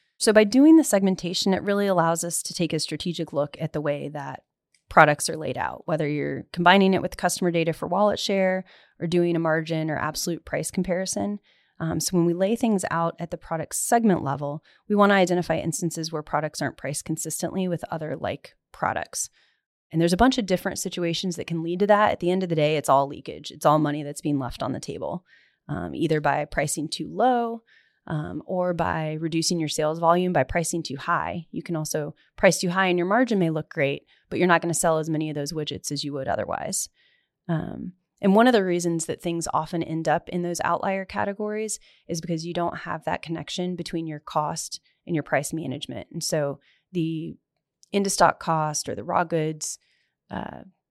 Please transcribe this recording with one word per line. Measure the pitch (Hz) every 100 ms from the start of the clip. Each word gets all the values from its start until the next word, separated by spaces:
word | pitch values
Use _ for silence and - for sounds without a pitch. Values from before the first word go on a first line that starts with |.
| _ -
So | -
by | 214
doing | 214 247 302 320
the |
segmentation, | 277 196 190 185 175 185 202
it | 190
really | 202 202 202
allows | 180 165 170
us | 175 -
to | -
take | - 165
a | 156
strategic | - 151 180 165 160
look | 151 143 -
at | 156
the | 156
way | 147 143 143
that | 151 139 131 _ _ _ _ -
products | - 151 147 -
are | 156
laid | 151 -
out, | 80 62 -
whether | 156 147
you're | 147 143 139 -
combining | - 175 196 190
it | 190
with | 180 -
customer | 180 - 180
data | 170 165
for | 156 175
wallet | 185 208 -
share | - 196 190 185 180 - _ -
or | 165
doing | 175 175 170
a |
margin | 165 160 156 160 160
or | -
absolute | 156 156 - 165
price | - 151 156
comparison. | - 180 180 190 208 202 208 _ _ _ -
Um, | 160 160
so | - 180
when | 170
we |
lay | 170 190 233
things | 233 202 -
out | 165 165 -
at | 170
the | 165
product | - 160 - -
segment | - 240 226 180
level, | 135 143 143 151 _ _ -
we | 208
want | 202
to | 196
identify | 180 180 170 160
instances | 165 - 170 165 160
where | 160
products | - 151 151 -
aren't | 143 -
priced | 135 147 -
consistently | 160 156 - 170 190 185
with | 170 -
other | 160 156 160
like | 92 127 - _ _
products. | - 92 85 - - - _ _ _ _ _ _
And | 160
there's | 170
a | 185
bunch | 254 262
of | 190
different | 185 190 -
situations | 190 180 170 165 190 170
that | -
can | 165
lead | 165 180
to | 202
that. | 208 214
At | -
the | 170
end | 185
of | 185
the | 160
day, | 151 156
it's | 143
all | 139 139
leakage. | - - 76 -
It's | - 156
all | 156
money | 151 147
that's | 143 143
being | 151 143
left | 123 -
on | 127
the | 135
table, | - - 76 180 _ _ _ _ -
um, | 147 87
either | - 156 156
by | 147 143 151
pricing | - 151 - 151
too | - 180
low, | 170 247 240 233 233 _ _ _ _ -
um, | 151 151 - -
or | 185 180
by | 165 170 165 156 156
reducing | 165 165 165 175
your | 156
sales | - 151 165
volume | 165 175 180
by | 160
pricing | 131 180 165 170
too | 160 139
high. | - 165 - 175 165
You | -
can | - 165
also | 156 156 147 - _ -
price | 196 175
too | 185
high | 180 190
and | 175
your | 175
margin | 220 247 208
may | 165
look | 156 -
great, | - 139 143 _ _ -
but | -
you're | 180
not | 165
gonna | 170
sell | 160 170 160
as | 156
many | 156 156
of | 147
those | 143
widgets | 156 147 - -
as | 147 147
you |
would | 143 135
otherwise. | - - - - - - _ _ _ _ _ -
Um, | 160 - - 180 - _ -
and | 202
one | 202 247
of |
the | 233
reasons | 185 175 175 165 -
that | -
things | 175 170 165
often | - 156 170
end | 160 160 160
up | 160 -
in | 180
those | 175 170
outlier | - 170 196 190
categories | 185 202 202 202 214 214 220 - _ _ -
is | 165
because | 165 165 170
you |
don't | 175 170 -
have | - 160
that | 160 -
connection | - 165 160 - 180 175
between | 175 170 165
your | 151
cost | - 156 151 165 - - _ _ -
and |
your | 165
price | - 143 147
management. | 165 127 127 - 120 -
And | 165
so | - 160 143 139 _ _ _
the | 180 160 160 - - _ _ _ _ _
in-to-stock | 202 196 - 175 -
cost | - 160 151 151 -
or | -
the |
raw | 165 175 170
goods, | 165 156 156 - - _ _ _ _ -
uh, | - - 64 190 _ _